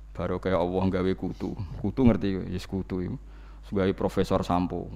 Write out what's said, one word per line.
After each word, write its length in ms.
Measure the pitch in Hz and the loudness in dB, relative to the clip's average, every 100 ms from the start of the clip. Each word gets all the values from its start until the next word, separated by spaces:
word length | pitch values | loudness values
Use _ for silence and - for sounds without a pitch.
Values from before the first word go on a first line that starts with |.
| - - | -12 -4
Baru 220 | 90 90 | -2 0
kayak 220 | 95 92 | 2 2
Allah 240 | 90 92 95 | 2 2 2
gawe 240 | 92 92 92 | 2 2 0
kutu. 340 | 92 - 95 - - - | -2 -4 -6 -6 -8 -4
Kutu 200 | 107 95 127 | -2 4 6
ngerti 220 | 104 101 | 6 2
ya, 100 | 95 92 | -2 -4
yes 220 | 92 - | -6 -4
kutu 320 | 98 92 92 | -6 -4 -4
iku. 160 | 90 123 - - - - - | -4 -6 -10 -18 -18 -18 -4
Gawe 180 | 101 95 92 | 2 2 2
profesor 480 | 98 - 92 95 92 | 0 2 2 2 2
sampo, 420 | 87 90 90 92 | 2 2 -2 -6